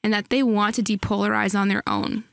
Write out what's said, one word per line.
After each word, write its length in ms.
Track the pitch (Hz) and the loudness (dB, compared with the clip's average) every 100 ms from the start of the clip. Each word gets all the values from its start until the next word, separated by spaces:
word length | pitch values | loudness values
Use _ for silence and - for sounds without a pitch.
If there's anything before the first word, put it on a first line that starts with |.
and 80 | 214 | 0
that 180 | 208 - | -2 0
they 140 | 254 | 0
want 320 | 254 208 208 226 | 2 2 0 0
to 80 | |
depolarize 720 | 202 208 - 202 202 214 202 202 | 0 -2 -2 0 0 2 2 2
on 120 | 196 | 2
their 140 | 220 - | 0 -2
own. 380 | 101 - 214 - | -2 -2 -6 -8